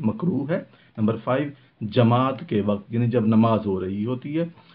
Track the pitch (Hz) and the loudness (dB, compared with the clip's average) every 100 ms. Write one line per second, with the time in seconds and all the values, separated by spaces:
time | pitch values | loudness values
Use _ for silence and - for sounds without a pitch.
0 | 110 101 175 131 143 180 - _ _ - | -4 -2 -2 -2 -2 -4 -6 _ _ -4
1 | 107 110 - 131 147 - _ _ 104 127 | -2 -2 -2 -2 -2 -8 _ _ -4 2
2 | 117 120 131 123 - 107 101 101 - 113 | 4 4 2 -2 -4 -2 0 -2 -2 -2
3 | 120 120 107 110 113 110 104 95 92 101 | 0 2 4 4 4 2 0 -2 -4 -4
4 | 107 127 143 151 170 - - | -4 -4 -6 -4 -6 -8 -20